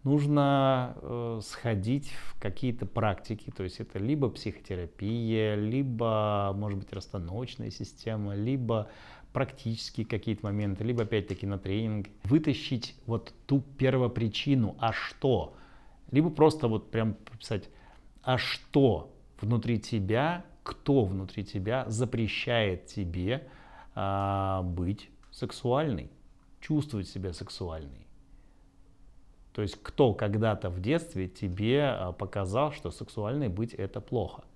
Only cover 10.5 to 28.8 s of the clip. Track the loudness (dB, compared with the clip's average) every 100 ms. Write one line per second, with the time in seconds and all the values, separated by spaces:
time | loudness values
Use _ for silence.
10.5 | 0 -2 -2 -2 0 0 0 -2 -4 -2
11.5 | -4 -2 0 0 -2 -6 -8 2 4 4
12.5 | -2 -2 -4 -4 -12 -4 -4 -4 -18 2
13.5 | 2 2 0 2 4 2 2 0 0 2
14.5 | 4 4 2 -2 0 -6 0 2 4 0
15.5 | -10 -20 -20 -20 -20 2 4 4 6 6
16.5 | 6 0 0 0 0 0 -2 -12 -16 -4
17.5 | -4 -4 -20 -20 -20 -20 -8 0 0 0
18.5 | -6 2 6 6 6 -4 -18 -20 -6 0
19.5 | 2 2 0 0 0 2 4 2 0 -8
20.5 | -14 -12 -4 4 6 6 0 -4 -6 -6
21.5 | -4 -2 -2 -2 -2 0 0 0 -2 0
22.5 | 2 2 0 -6 -6 -4 -2 -2 -2 -6
23.5 | -20 -20 -20 -12 -4 -2 0 0 0 0
24.5 | 0 -2 -2 -2 -4 -8 -20 -20 -8 -8
25.5 | -4 0 2 2 -2 -6 -16 -20 -20 -20
26.5 | -20 0 0 0 -4 -6 -6 -6 -6 -12
27.5 | -8 -6 -6 -12 -16 -20 -20 -20 -20 -20
28.5 | -20 -20 -20